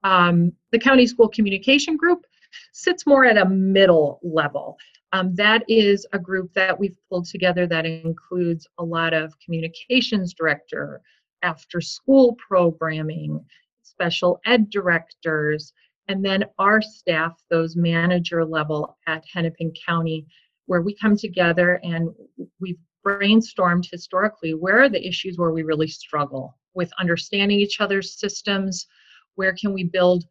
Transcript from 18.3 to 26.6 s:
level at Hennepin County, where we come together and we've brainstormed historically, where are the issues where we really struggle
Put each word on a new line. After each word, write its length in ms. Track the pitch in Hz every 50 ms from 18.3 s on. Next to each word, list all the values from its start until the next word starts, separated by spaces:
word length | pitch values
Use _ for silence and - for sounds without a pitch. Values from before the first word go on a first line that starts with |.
| 175 165 165
level 540 | 160 160 156 151 151 156 151 151 - - _ _
at 180 | 165 160 160 156 -
Hennepin 400 | - 180 165 165 165 _ 170 165 165 - -
County, 400 | - 170 165 165 165 160 160 156 _ _ _ _ _ _ _ _
where 160 | - 185 175
we 120 | 170 202 202
come 220 | _ 208 214 208
together 640 | 202 - 202 180 185 175 170 170 175 175 175 180 180
and 280 | - 175 170 165 170 165 - _ - _ _ - - - _ _
we've 180 | 185 185 180 175 _ _ _ _ _
brainstormed 840 | 196 196 202 202 202 214 226 226 - - - 185 175 175 175 175 -
historically, 600 | - 175 - - - 185 202 214 214 _ - 165
where 300 | 160 156 165 185 196 233
are 60 | 269 277
the 180 | 208 - -
issues 320 | 190 170 - - 190 180 175
where 140 | 175 165
we 100 | 160 165
really 240 | 160 156 160 151 160
struggle 720 | 156 156 - - - - 151 143 139 139 131 131 135 _ _